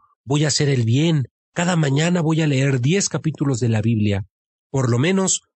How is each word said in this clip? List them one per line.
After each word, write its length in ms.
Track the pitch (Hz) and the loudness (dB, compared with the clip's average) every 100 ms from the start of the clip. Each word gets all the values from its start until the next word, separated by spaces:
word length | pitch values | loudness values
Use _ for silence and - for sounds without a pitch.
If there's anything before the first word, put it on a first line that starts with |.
| _ _ | _ _
voy 200 | - 147 | -4 0
a 40 | 151 | 0
hacer 200 | - 147 | 0 0
el 160 | 135 | 0
bien, 440 | 113 123 165 156 117 _ _ | 2 2 2 0 -4 _ _
cada 220 | - 175 175 | -4 0 0
mañana 440 | 151 135 165 180 | 0 0 0 0
voy 200 | 156 160 | 0 0
a 60 | 156 | 0
leer 340 | 131 139 135 | 0 0 0
diez 280 | 127 190 196 | 0 0 -2
capítulos 520 | 156 156 147 143 123 | -4 -6 -4 -2 0
de 80 | 120 | 0
la 140 | 113 | 0
Biblia, 440 | 113 113 104 98 98 _ _ _ _ | 0 0 0 -2 -6 _ _ _ _
por 200 | 135 123 | -2 0
lo 80 | 120 | 0
menos 440 | 156 190 185 - - | 2 0 0 -4 -8